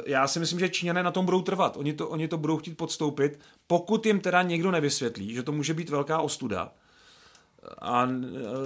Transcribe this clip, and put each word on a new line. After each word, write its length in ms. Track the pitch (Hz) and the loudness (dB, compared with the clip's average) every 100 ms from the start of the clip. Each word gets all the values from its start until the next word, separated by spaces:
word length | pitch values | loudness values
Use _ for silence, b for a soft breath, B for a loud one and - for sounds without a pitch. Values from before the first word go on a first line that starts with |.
| - | 0
já 220 | 135 135 | 2 2
si 120 | 170 | 2
myslím, 180 | 160 175 | 0 0
že 100 | 185 | 0
Číňané 340 | 185 175 170 | 0 0 0
na 80 | 180 | 0
tom 140 | 190 | 2
budou 180 | 185 185 | 2 2
trvat. 340 | 190 190 156 - | 2 2 2 2
Oni 160 | 143 | -4
to, 160 | 151 165 | -2 -4
oni 200 | 160 160 | -2 -2
to 100 | 165 | -2
budou 200 | 151 160 | 0 -2
chtít 180 | 156 160 | -2 -8
podstoupit, 640 | 160 - 151 143 143 147 b b - | -6 -2 -2 2 0 0 b b 0
pokud 400 | 175 175 220 220 | 0 4 2 4
jim 140 | 202 | 2
teda 220 | 185 180 | 4 2
někdo 280 | 180 170 185 | 2 2 2
nevysvětlí, 640 | 175 147 - 120 104 98 | 2 2 2 0 -4 -6
že 80 | 117 | -6
to 100 | 123 | -4
může 220 | 147 143 | -2 0
být 160 | 160 160 | -2 -2
velká 280 | 147 143 160 | -2 0 0
ostuda. 540 | 147 - 123 95 87 - b b b b b b b _ - - | 0 -2 -2 -4 -4 -10 b b b b b b b _ -18 -10
A, 300 | - 120 127 | -2 2 2
eh, 300 | 127 127 - 113 127 | 0 -6 -8 -6 -6